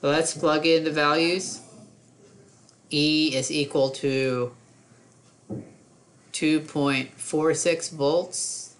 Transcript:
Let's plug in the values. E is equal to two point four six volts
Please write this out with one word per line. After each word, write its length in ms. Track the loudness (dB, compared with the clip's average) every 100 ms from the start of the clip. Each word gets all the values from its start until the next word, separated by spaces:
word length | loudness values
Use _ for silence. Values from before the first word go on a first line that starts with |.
Let's 320 | 2 2 0
plug 320 | 0 0 2 4
in 180 | 4
the 60 | 4
values. 680 | 2 2 2 2 0 -4 -10 -16 -20 -20 -20 _ _ -20 -20 -20 -20 _ _ _
E 420 | 0 2 2 2
is 160 | 0 -2
equal 400 | -2 -2 2 0
to 640 | 0 -2 0 0 0 -4 -6 -20 -20 _ -20 -20 _ -20 _ _ -12 -12 -20 -20 _ _ _ _
two 280 | -4 0 0
point 520 | -2 -2 0 0 -4
four 420 | -12 -6 0 0
six 340 | 2 0 0 -4
volts 880 | -2 2 2 0 -6 -8 -10 -14 -20